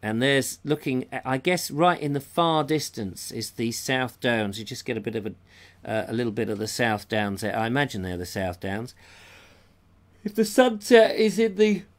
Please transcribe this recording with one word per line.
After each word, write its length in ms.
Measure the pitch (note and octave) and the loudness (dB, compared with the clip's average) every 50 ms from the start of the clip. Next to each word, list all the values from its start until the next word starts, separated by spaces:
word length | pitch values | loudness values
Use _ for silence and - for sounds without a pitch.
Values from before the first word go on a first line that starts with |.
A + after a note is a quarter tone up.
And 180 | - G#2+ A2 A2+ | -2 -2 -2 0
there's 380 | B2 C3+ C#3 C#3 B2+ - - - _ | 2 2 2 2 2 0 -6 -10 _
looking, 420 | C#3 D3 D3 - - C3 B2+ B2 - - C3 - | -2 -2 -2 -2 -2 -2 -2 -4 -4 -8 -10 -4
I 140 | - C3 C3+ | -2 -4 -2
guess 320 | C3 F3+ F3+ F3 - - | 0 0 0 0 -2 -6
right 300 | - C#3+ E3 F3+ F3 - | -2 2 2 2 2 2
in 120 | - D3 | -2 -4
the 80 | C#3+ C#3+ | -4 -4
far 440 | C#3 - - - E3+ E3+ D#3+ D#3 D3+ | -6 -6 -2 0 2 2 2 2 0
distance 680 | C3+ D#3 D#3 C#3+ - - - A2+ F#2+ G2 - - - | 0 0 -2 -2 -4 -8 -8 -8 -8 -8 -10 -14 -12
is 220 | - - A2+ - | -10 -10 -10 -10
the 180 | - - A#2+ A#2 | -6 -4 -4 -4
South 480 | A#2 - - - C#3 C3 C3 B2 - _ | -4 -6 -4 -2 -2 -2 -2 -4 -6 _
Downs. 400 | - B2+ A#2+ A2+ G#2+ G#2 G2 G#2 | -2 0 2 2 0 -2 -4 -6
You 60 | A2 | -10
just 200 | G2+ C3 A#2+ - | -10 -12 -12 -8
get 120 | - B2 | -6 -6
a 40 | A2 | -4
bit 140 | G2+ A#2 G#2+ | -4 -6 -6
of 120 | A2+ G2+ | -6 -6
a, 80 | G#2+ - _ _ _ _ - - - _ _ - | -8 -10 _ _ _ _ -20 -20 -20 _ _ -10
uh, 220 | - A2 A2 G2 - | -6 -4 -4 -4 -4
a 40 | |
little 200 | A2+ A2+ B2 A#2 | -4 -2 -2 -2
bit 160 | G#2 A2 A2+ G2+ | -2 -2 -4 -4
of 100 | G#2+ G2+ | -2 -4
the 80 | A2 | -4
South 420 | G#2+ - - B2 A#2 A2 G#2 - _ | -6 -2 0 0 0 0 0 -2 _
Downs 340 | - A2 G#2 G2+ G2 F#2 | -2 -2 0 0 -2 -4
there. 140 | - G#2 G2 | -4 -4 -2
I 120 | A2+ A2 A2+ | -2 -2 0
imagine 340 | A#2+ C3+ C#3+ C3 - A2 | 0 0 0 0 -2 -6
they're 140 | F#2 F#2 F2+ | -6 -4 -4
the 100 | F2 F2+ | -6 -6
South 320 | F2 - G#2 F#2+ F#2 F2 F#2 | -6 -6 -4 -4 -4 -4 -4
Downs. 380 | - G2 G2 G#2 A2+ B2+ - _ - - - - - - - - - - - _ _ _ _ _ _ _ _ _ _ _ _ _ _ | -6 -6 -4 -4 -6 -8 -12 _ -20 -20 -20 -20 -20 -20 -20 -20 -20 -20 -20 _ _ _ _ _ _ _ _ _ _ _ _ _ _
If 100 | G#3 G#3 | -8 0
the 100 | - A3+ | 0 0
sunset 680 | G#3+ - - B3+ B3+ A3+ G#3 - - B3 A#3 A3 A3+ - | 0 4 4 4 4 4 -2 0 8 8 10 10 8 6
is 240 | A3 A3 A3 F#3 F3+ | 2 2 2 4 2
in 160 | A#3 A3+ G3 | 2 2 4
the 280 | F#3 G#3+ G#3+ G#3 F#3 - _ _ | 4 4 4 4 2 -2 _ _